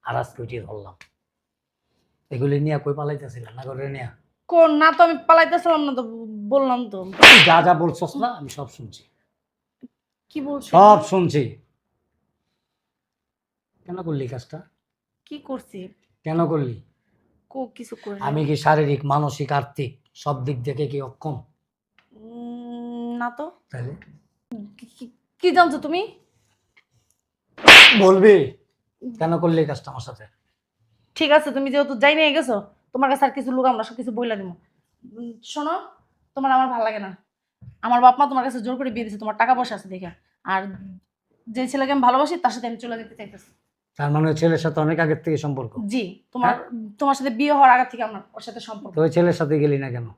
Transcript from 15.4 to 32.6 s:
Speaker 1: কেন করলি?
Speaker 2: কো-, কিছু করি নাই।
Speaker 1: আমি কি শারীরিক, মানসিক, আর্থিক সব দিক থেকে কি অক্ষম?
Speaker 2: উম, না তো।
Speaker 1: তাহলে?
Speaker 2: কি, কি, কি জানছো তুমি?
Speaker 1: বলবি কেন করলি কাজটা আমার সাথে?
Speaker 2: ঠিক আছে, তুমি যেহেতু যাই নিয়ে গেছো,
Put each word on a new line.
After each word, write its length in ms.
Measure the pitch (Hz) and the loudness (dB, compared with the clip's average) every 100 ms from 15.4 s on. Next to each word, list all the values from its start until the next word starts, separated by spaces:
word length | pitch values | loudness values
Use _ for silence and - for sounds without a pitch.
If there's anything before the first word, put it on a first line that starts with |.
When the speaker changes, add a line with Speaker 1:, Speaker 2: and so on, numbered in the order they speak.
| 294 262 - 196 185 _ _ _ 156 | -12 -14 -14 -18 -18 _ _ _ -6
Speaker 1:
কেন 140 | 160 165 | -2 0
করলি? 280 | 151 131 110 _ _ _ _ _ _ _ | -2 -4 -8 _ _ _ _ _ _ _
Speaker 2:
কো-, 200 | 269 247 _ | -14 -14 _
কিছু 200 | 233 220 | -20 -16
করি 220 | - 202 | -14 -10
নাই। 40 | 170 | -6
Speaker 1:
আমি 140 | 147 147 | -4 -2
কি 100 | 151 | 0
শারীরিক, 460 | 147 156 147 139 143 | 2 2 2 -2 -2
মানসিক, 440 | 143 147 - 143 | -2 -2 -6 -4
আর্থিক 400 | 143 131 - 127 - _ | -4 -4 -10 -10 -10 _
সব 220 | - 147 135 | -12 -8 -6
দিক 140 | 127 131 | -6 -8
থেকে 200 | 120 135 143 | -8 -8 -8
কি 140 | 139 | -8
অক্ষম? 340 | 131 - 156 139 - _ _ _ _ _ _ | -12 -12 -12 -12 -14 _ _ _ _ _ _
Speaker 2:
উম, 1000 | 220 220 240 240 240 240 240 240 240 240 240 | _ -20 -18 -16 -16 -16 -16 -14 -12 -10 -8
না 120 | 240 | -8
তো। 160 | 240 311 _ _ | -10 -14 _ _
Speaker 1:
তাহলে? 240 | 127 120 143 - - _ _ _ 226 202 _ | -12 -12 -14 -20 -20 _ _ _ -16 -16 _
Speaker 2:
কি, 80 | 233 | -20
কি, 200 | _ 240 _ _ _ | _ -20 _ _ _
কি 40 | 359 | 0
জানছো 260 | 339 339 277 | 4 2 0
তুমি? 240 | 285 339 440 - _ _ _ _ _ _ _ _ _ _ _ _ _ - - - - 226 | -6 -6 -8 -14 _ _ _ _ _ _ _ _ _ _ _ _ _ 2 10 10 10 8
Speaker 1:
বলবি 360 | 190 190 214 196 139 - _ _ _ _ | 6 8 8 8 4 -6 _ _ _ _
কেন 300 | 254 226 160 170 | -18 -6 -2 0
করলি 220 | 170 160 147 | 0 0 -2
কাজটা 260 | 139 - | -4 -12
আমার 100 | 127 | -16
সাথে? 240 | 123 127 107 _ _ _ _ _ _ _ _ - | -18 -20 -20 _ _ _ _ _ _ _ _ -4
Speaker 2:
ঠিক 160 | 311 | 4
আছে, 180 | 294 302 | 4 2
তুমি 160 | 254 277 | -4 -2
যেহেতু 220 | 277 285 262 | -2 -2 2
যাই 180 | 285 302 | 2 4
নিয়ে 160 | 311 | 2
গেছো, 220 | 285 254 208 | 0 -2 -4